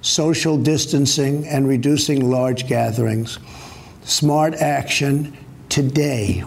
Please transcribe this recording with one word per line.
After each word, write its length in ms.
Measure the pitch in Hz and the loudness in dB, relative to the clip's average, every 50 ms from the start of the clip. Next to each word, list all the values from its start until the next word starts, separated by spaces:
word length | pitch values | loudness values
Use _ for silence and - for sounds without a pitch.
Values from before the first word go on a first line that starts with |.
social 560 | - - - - 151 160 165 160 - 160 151 139 | -4 -2 0 0 2 2 0 0 0 0 0 2
distancing, 880 | 120 151 156 - - - - 139 143 127 - 156 139 139 143 147 151 | 2 2 2 0 0 0 2 2 2 2 2 0 0 0 0 -2 -2
and 200 | 147 147 135 135 | -2 -2 0 2
reducing 640 | 135 135 123 120 143 151 143 - - 147 139 131 123 | 2 2 2 2 2 2 2 2 0 0 2 2 2
large 360 | 127 127 127 127 120 120 123 | 2 2 2 0 -2 -2 -2
gatherings. 720 | 131 127 117 117 113 107 120 120 110 110 110 113 - - - - - - - - - - - - - - - | -2 0 0 0 0 0 0 0 0 0 -2 -4 -6 -8 -14 -16 -18 -18 -18 -18 -18 -18 -20 -20 -20 -20 -12
Smart 520 | - - - - 151 147 147 151 156 160 156 | -6 -4 -2 2 2 4 4 4 2 2 2
action 800 | - 151 147 143 135 127 - - - 143 139 139 147 151 147 - - - - - - - - | 0 0 0 0 0 -2 -2 -2 0 2 2 0 0 -2 -4 -10 -16 -20 -20 -20 -16 -8 -4
today 720 | - 147 139 131 135 151 147 147 131 117 104 98 92 90 - | 0 0 0 2 2 2 2 2 0 0 0 0 -2 -2 -2